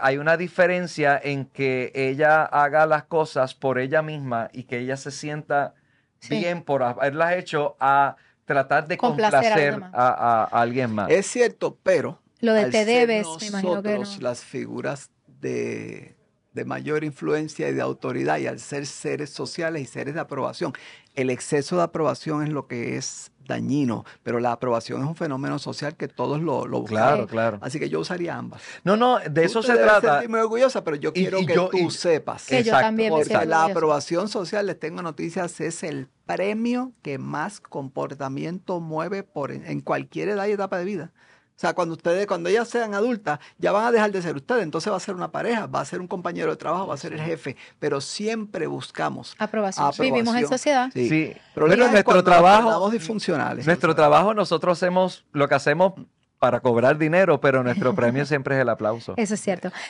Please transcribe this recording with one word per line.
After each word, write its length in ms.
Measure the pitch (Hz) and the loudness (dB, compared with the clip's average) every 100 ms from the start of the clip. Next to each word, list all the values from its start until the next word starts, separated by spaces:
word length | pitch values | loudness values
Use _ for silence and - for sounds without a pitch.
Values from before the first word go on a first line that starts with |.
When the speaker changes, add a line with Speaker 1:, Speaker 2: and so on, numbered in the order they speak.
Speaker 1:
hay 160 | 131 139 | 0 2
una 180 | 156 165 | 2 0
diferencia 800 | 175 - 175 180 175 156 143 139 | 0 2 2 2 -4 0 2 2
en 240 | 143 139 135 | 0 -6 -6
que 460 | - 135 131 123 | -4 -2 0 -4
ella 480 | 135 131 135 151 156 | -2 -2 2 4 4
haga 400 | 151 143 143 151 156 | 2 2 2 4 4
las 180 | 151 | 2
cosas 500 | - 165 151 143 131 | 0 -2 0 0 -2
por 240 | - 135 127 | -2 -2 -2
ella 240 | 131 156 | 0 0
misma 460 | 156 151 135 117 113 | -2 -6 -6 -6 -6
y 120 | 127 | -10
que 140 | 123 123 | -10 -8
ella 160 | 127 131 | -6 -8
se 140 | 143 | -8
sienta 640 | 139 151 151 151 143 139 - _ _ _ _ | -12 -10 -10 -2 -2 -2 -6 _ _ _ _
Speaker 2:
Sí. 180 | - 147 | -6 -4
Speaker 1:
bien 240 | 175 175 | -2 -4
por 220 | 143 139 | -2 0
haberlas 500 | 123 123 139 143 170 | 0 0 -2 0 0
hecho, 420 | 180 180 151 147 - | 0 -2 -2 -2 0
a 340 | 135 139 139 - _ _ | 2 4 4 -2 _ _
tratar 420 | - 139 135 147 151 | -2 0 2 0 0
de 100 | 175 | -2
Speaker 2:
Complacer 380 | 247 147 214 | 0 2 4
a 60 | - | 4
los 40 | 233 | 4
Speaker 1:
complacer 240 | 208 143 | 4 2
Speaker 2:
demás. 160 | - - | 0 -4
Speaker 1:
a, 160 | - 127 | 2 2
a, 340 | - 120 113 | 4 2 2
a 160 | 104 117 | 2 2
alguien 320 | 117 123 123 | 0 0 -2
más. 160 | 107 101 | -2 2
Speaker 3:
Es 160 | 170 190 | 2 2
cierto, 520 | 247 233 - 170 - | 0 0 0 -6 -2
pero 380 | - 170 123 170 _ _ | 2 2 0 -8 _ _
Speaker 2:
Lo 120 | 233 | 2
de 80 | 220 | 2
Speaker 3:
al 60 | 208 | 4
Speaker 2:
"te 140 | 233 | 2
Speaker 3:
ser 20 | 214 | 2
Speaker 2:
debes", 400 | 247 233 214 170 160 | 4 4 2 -2 -8
me 60 | 214 | -8
imagino 340 | 202 185 180 | -4 -2 -2
que 60 | 208 - | -2 -4
Speaker 3:
nosotros 180 | - - | -6 -6
Speaker 2:
no. 100 | 123 | -6
Speaker 3:
las 120 | 120 | -6
figuras 640 | - 131 117 117 131 139 - _ _ 135 | -8 -10 -8 -6 -6 -8 -12 _ _ _
de, 760 | 131 123 117 110 110 107 - _ _ _ _ | -6 -4 -4 -6 -10 -14 -18 _ _ _ _
de 120 | 123 | -10
mayor 380 | 123 131 135 151 | -8 -8 -4 -4
influencia 640 | 151 139 156 151 156 - 147 | -4 -6 -4 -4 -4 -6 -4
y 40 | |
de 80 | 135 | -4
autoridad, 560 | 127 131 131 127 139 151 | -4 -6 -6 -4 -4 -4
y 80 | 131 | -4
al 140 | 123 | -8
ser 260 | - 143 143 | -10 -10 -10
seres 440 | - 156 139 143 | -10 -8 -6 -8
sociales 520 | - 131 - 165 165 | -10 -10 -6 -6 -6
y 40 | 135 | -8
seres 280 | 135 127 | -10 -8
de 60 | 156 | -8
aprobación, 520 | 143 135 123 131 165 131 - - _ - | -8 -6 -6 -6 -8 -8 -16 -20 _ -4
el 120 | 127 | -4
exceso 480 | 127 - 147 139 180 | -4 -2 -2 0 0
de 60 | |
aprobación 600 | 170 165 151 131 160 151 | -2 0 -2 -2 -4 -4
es 60 | 151 | -4
lo 180 | 147 131 | -6 -8
que 280 | 120 127 127 | -8 -6 -6
es 340 | 135 - - _ | -8 -12 -18 _
dañino, 600 | - 120 117 143 131 101 - - | -8 -6 -2 0 0 -2 -8 -12
pero 160 | 117 117 | -6 -2
la 140 | 120 | -2
aprobación 500 | 117 127 117 - 120 | -2 -2 -2 -2 -6
es 60 | 139 | -6
un 80 | 165 | -4
fenómeno 420 | 165 131 143 143 | -4 -4 -4 -6
social 380 | 139 120 147 151 | -8 -8 -8 -8
que 100 | 139 | -10
todos 340 | - 127 147 | -6 -4 -2
lo, 260 | 160 123 123 | -2 -4 -4
lo 120 | 127 | -6
buscamos. 60 | 123 | -4
Speaker 1:
Claro, 340 | 107 123 143 | 2 4 2
Speaker 2:
Sí. 40 | 113 | 0
Speaker 1:
claro. 300 | 113 113 104 | -2 -2 -2
Speaker 3:
Así 200 | 127 139 | -8 -6
que 80 | 143 | -4
yo 100 | 156 | -4
usaría 360 | 160 180 170 123 | -4 -6 -6 -8
ambas. 260 | 123 - - - | -12 -14 -18 -6
Speaker 1:
No, 120 | 170 214 | 0 2
no, 220 | 247 233 | 4 2
de 100 | 156 | 0
Speaker 3:
Tú 120 | 151 | 2
Speaker 1:
eso 200 | 165 226 | 2 2
Speaker 3:
te 40 | 247 | 2
Speaker 1:
se 60 | |
Speaker 3:
debes 160 | 233 220 | 6 6
Speaker 1:
trata. 240 | 208 175 | 6 6
Speaker 3:
sentir 180 | 143 233 | 2 2
muy 80 | 226 | 0
orgullosa, 440 | 220 226 262 220 | 0 2 2 2
pero 120 | 165 147 | -4 -4
yo 140 | 151 | -2
Speaker 1:
Y, 20 | 180 | 0
Speaker 3:
quiero 180 | 180 190 | 0 0
Speaker 1:
y 60 | 185 | 2
Speaker 3:
que 80 | 170 | 2
Speaker 1:
yo, 120 | 185 | 2
Speaker 3:
tú 80 | 190 | 0
Speaker 1:
y 120 | 165 | 0
Speaker 3:
sepas. 560 | - 175 151 - 113 - | 0 0 0 -2 -10 -2
Speaker 2:
Que 80 | 254 | 0
yo 40 | 226 | 4
Speaker 1:
Exacto. 160 | 139 220 | 4 4
Speaker 2:
también 220 | 220 220 | 2 2
me 80 | 156 | 2
Speaker 3:
Porque 60 | 151 | 2
Speaker 2:
siento 140 | 214 160 | 2 2
Speaker 3:
la 100 | 160 | 2
Speaker 2:
orgullosa. 140 | 160 175 | 2 2
Speaker 3:
aprobación 500 | 156 143 - 170 208 | 2 0 0 -2 -2
social, 380 | 220 170 214 202 | -4 -4 -4 -4
les 120 | 160 | -6
tengo 240 | 160 180 | -8 -8
noticias, 580 | 175 156 165 185 180 - | -8 -8 -8 -6 -8 -6
es 220 | 160 160 | -8 -8
el 240 | 170 139 131 _ | -8 -8 -12 _
premio 680 | - 175 190 214 233 247 254 - | -8 -4 -2 -2 -2 -2 -4 -10
que 160 | 151 135 | -10 -8
más 420 | 135 143 127 - | -6 -6 -6 -10
comportamiento 1200 | - 156 135 - 143 139 135 135 156 180 - 180 | -12 -10 -8 -6 -8 -6 -8 -6 -8 -8 -6 -6
mueve 420 | 160 156 170 196 | -4 -6 -4 -6
por 260 | 196 - 135 | -8 -8 -8
en, 160 | 135 160 | -8 -8
en 140 | 143 | -8
cualquier 480 | 139 143 135 160 165 | -4 -4 -4 -6 -4
edad 160 | 208 202 | -2 -2
y 60 | |
etapa 260 | 202 190 185 | -4 -4 -4
de 60 | |
vida. 280 | 180 196 160 - _ _ _ | -6 -6 -10 -16 _ _ _
O 60 | _ | _
sea, 120 | 170 | -2
cuando 180 | 165 170 | 0 -2
ustedes, 320 | 160 175 180 202 | -2 0 0 0
cuando 220 | 180 175 | -2 0
ellas 180 | 214 220 | 0 0
sean 260 | 240 220 | -2 -2
adultas, 440 | 202 233 226 - 147 - - | 0 0 0 -4 -6 -8 -4
ya 120 | 175 | 0
van 140 | 196 | 2
a 80 | 233 | 4
dejar 180 | 233 214 | 4 4
de 100 | 190 | 0
ser 140 | 170 | -4
ustedes. 300 | 143 - 247 | -6 -2 0
Entonces 260 | 170 165 208 | 0 -4 -2
va 40 | 185 | -4
a 40 | |
ser 140 | - | -4
una 160 | 180 170 | -8 -6
pareja, 360 | 160 180 233 147 | -4 -2 -2 -2
va 140 | 135 | -6
a 40 | |
ser 160 | 143 180 | -6 -8
un 80 | 180 | -8
compañero 420 | 190 175 175 160 | -8 -6 -4 -4
de 60 | 156 | -4
trabajo, 320 | 143 175 196 | -4 -4 -4
va 60 | |
a 20 | 139 | -8
ser 160 | 165 | -8
el 80 | 156 | -8
jefe. 360 | 160 156 - 123 - _ | -6 -6 -8 -12 -16 _
Pero 220 | 151 139 | -4 -4
siempre 680 | 139 - 208 226 214 180 147 | -4 -6 -4 -4 -6 -6 -6
buscamos 680 | 139 - - 156 131 120 - | -6 -10 -6 -6 -6 -12 -8
Speaker 2:
Aprobación. 480 | 214 220 196 185 143 | -6 -2 -4 0 -2
Speaker 3:
aprobación. 260 | - 262 | 0 0
Speaker 2:
Vivimos 200 | 254 233 233 | 2 0 0
en 120 | - | 0
sociedad. 420 | 247 294 269 254 | 0 2 0 0
Speaker 3:
Sí. 160 | 131 120 | -2 0
Speaker 1:
Sí. 240 | 156 151 - - | 0 0 -8 -14
Speaker 3:
Problema 200 | - 156 208 | 2 4 6
Speaker 1:
Pero 80 | 247 | 6
Speaker 3:
es 60 | |
Speaker 1:
nuestro 120 | 214 | 6
Speaker 3:
cuando 180 | 196 190 | 6 6
nos 20 | 180 | 8
Speaker 1:
trabajo, 300 | 175 175 208 | 8 10 8
Speaker 3:
tornamos 280 | 226 214 196 | 6 2 0
disfuncionales. 760 | 226 - 214 - 151 123 - 147 | 0 -2 -4 -2 -2 -2 -2 0
Speaker 1:
nuestro 280 | 175 165 | 2 2
trabajo, 400 | 160 151 147 190 | 6 6 6 6
nosotros 420 | 214 175 165 180 170 | 2 0 0 0 2
hacemos 480 | 180 180 185 - _ | 2 2 0 -2 _
lo 140 | 147 143 | 0 2
que 80 | |
hacemos 380 | 143 - 151 185 151 127 _ _ _ | 2 2 4 2 2 -14 _ _ _
para 180 | 127 117 | 2 4
cobrar 400 | 127 117 127 156 | 2 4 4 4
dinero, 420 | 156 175 190 143 | 4 4 4 4
pero 220 | 143 131 | 4 4
nuestro 320 | 123 120 127 | 2 2 2
premio 320 | 120 120 127 143 | 2 2 2 0
Speaker 2:
<laughs> 0 | |
Speaker 1:
siempre 300 | 147 135 135 | -2 0 2
es 60 | |
el 60 | 120 | 2
aplauso. 460 | 110 107 117 110 95 | 0 -2 -2 -6 -4
Speaker 2:
Eso 180 | 208 | -2
es 60 | 208 | -2
cierto. 300 | - 180 185 - - | -2 -4 -6 -10 -14